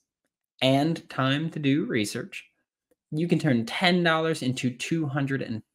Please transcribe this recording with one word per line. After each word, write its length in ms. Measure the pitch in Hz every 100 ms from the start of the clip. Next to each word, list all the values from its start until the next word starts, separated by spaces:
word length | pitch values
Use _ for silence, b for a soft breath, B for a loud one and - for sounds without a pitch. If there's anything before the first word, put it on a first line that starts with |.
| _ _ _ _ _ _
and 460 | 131 139 151 165 -
time 400 | - 131 139 160
to 100 | 160
do 240 | 139 143 226
research, 580 | 139 104 117 - - - _ _ _ _ _ _
you 160 | 156 170
can 100 | 165
turn 280 | 151 120 113
ten 360 | - 185 180
dollars 420 | 170 160 160 160
into 260 | 127 131 127
two 380 | 123 - 165 151
hundred 340 | 143 135 135
and 200 | - 110 -